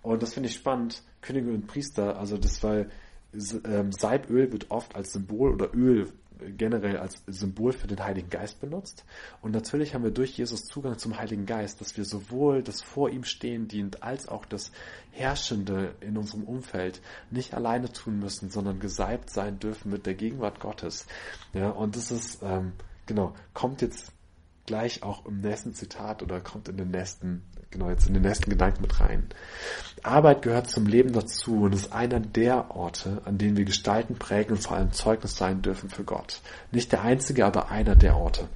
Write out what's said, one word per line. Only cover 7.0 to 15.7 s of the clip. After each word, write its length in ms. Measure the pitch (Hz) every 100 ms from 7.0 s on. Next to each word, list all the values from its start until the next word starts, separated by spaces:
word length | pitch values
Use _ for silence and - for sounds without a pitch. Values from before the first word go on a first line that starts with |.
| 95 - -
Symbol 460 | 95 101 98 117
für 140 | 127 -
den 160 | 98
Heiligen 280 | 101 95 90
Geist 300 | 85 90 -
benutzt. 440 | 135 175 190 - - - - -
Und 100 | -
natürlich 420 | 214 - 147 147
haben 100 | 131
wir 60 | 117
durch 260 | 117 131 -
Jesus 280 | 120 113
Zugang 340 | - - 135 113
zum 200 | 113 107
Heiligen 280 | 110 107 98
Geist, 340 | 113 104 -
dass 160 | - -
wir 80 |
sowohl 580 | 98 104 101 123 143 139
das 200 | 117 101
vor 280 | - - 139
ihm 140 | 127
Stehen 440 | 120 - 123 117 110
dient, 340 | 104 101 95
als 260 | - 131 -
auch 160 | 110
das 260 | - 104 - - - - -
Herrschende 840 | - 131 139 - 110 98